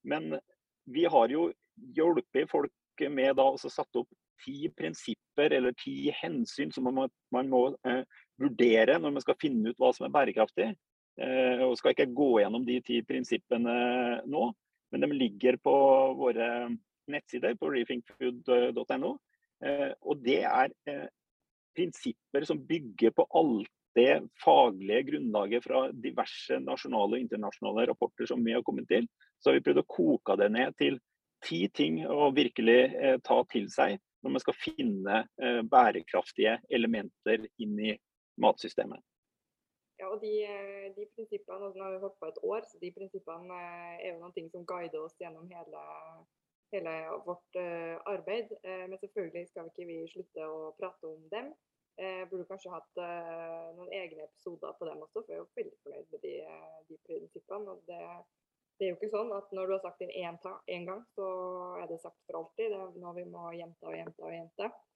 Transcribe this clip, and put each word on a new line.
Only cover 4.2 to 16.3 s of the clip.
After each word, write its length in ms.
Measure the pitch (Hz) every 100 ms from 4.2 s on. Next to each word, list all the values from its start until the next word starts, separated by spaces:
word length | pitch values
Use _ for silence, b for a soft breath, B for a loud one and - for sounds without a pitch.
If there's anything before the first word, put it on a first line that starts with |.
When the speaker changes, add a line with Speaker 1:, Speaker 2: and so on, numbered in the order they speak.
| _ _
Speaker 1:
ti 240 | - - 170
prinsipper 800 | - 160 165 - 113 _ - 151
eller 220 | 143 127
ti 400 | 127 - 139 143
hensyn 560 | - - 147 113 - 147
som 140 | 139
man, 240 | 127 131 135 _ _
man 160 | 127 135
må, 260 | 131 127 -
eh, 200 | 127 127 127 b b _
vurdere 600 | 139 113 120 110 113 165
når 120 | 151
man 80 | 139
skal 120 | 131 139
finne 300 | 156 120 110
ut 80 | 123
hva 160 | 127
som 120 | - -
er 60 |
bærekraftig. 640 | 147 127 - 110 - 226 202 _ _ _ -
Eh, 440 | 127 131 127 127
og 100 | 127 117
skal 160 | 135
ikke 200 | 123 139
gå 140 | 120 139 113
gjennom 240 | 101 113 123
de 140 | 123
ti 200 | - 117
prinsippene 1200 | 117 131 123 113 _ 120 117 120 123 123 120 117 -
nå, 260 | 147 117 - _ _ _
men 80 | 135
de 80 | 147
ligger 480 | 143 120 101 127 123
på 180 | 143 139 139 135 135 131
våre 480 | 131